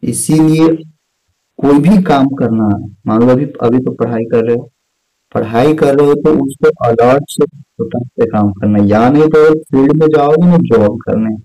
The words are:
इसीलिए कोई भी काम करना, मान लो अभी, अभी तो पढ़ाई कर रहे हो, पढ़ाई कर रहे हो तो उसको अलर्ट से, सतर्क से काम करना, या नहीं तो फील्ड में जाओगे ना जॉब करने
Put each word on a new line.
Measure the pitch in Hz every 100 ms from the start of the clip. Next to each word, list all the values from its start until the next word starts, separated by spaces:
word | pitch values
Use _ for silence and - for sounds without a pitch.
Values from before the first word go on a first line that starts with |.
इसीलिए | - 120 - 156 156 160 160 165 - _ _ _ _ _ _ _
कोई | 139 143
भी | 151 208
काम | 180 143 135
करना, | - 120 110 107 101 - - -
मान | 110
लो | 120
अभी, | 127
अभी | 147 - 120 127
तो | 127
पढ़ाई | 120 117 117
कर | 117 120
रहे | 113 120
हो, | - _ _ _ _ _ _
पढ़ाई | - 110 117 139
कर | 156 143
रहे | 139 147
हो |
तो | 147 156 151 135
उसको | - 156 156
अलर्ट | 120 113 120 135 147
से, | - 147 -
सतर्क | - _ 117 123 123
से | - 117
काम | 110 104
करना, | 95 104 104
या | 101 107 120
नहीं | 147
तो | 156 156 156 156
फील्ड | - 135 139
में | 151 156
जाओगे | 156 139 156 180
ना | 170
जॉब | 120 113 104 -
करने | - 110 110 107